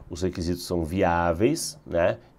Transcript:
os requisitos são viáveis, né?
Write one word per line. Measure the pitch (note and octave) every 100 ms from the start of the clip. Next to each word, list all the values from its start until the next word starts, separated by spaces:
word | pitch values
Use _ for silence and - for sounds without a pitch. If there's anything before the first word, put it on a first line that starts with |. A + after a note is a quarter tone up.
| -
os | E2+
requisitos | F#2 F2+ E2 -
são | - F2
viáveis, | D#2 F#2 F2 E2+ F2 E2+ A#2+ D#3+ - - -
né? | E2+ F2+ A2 -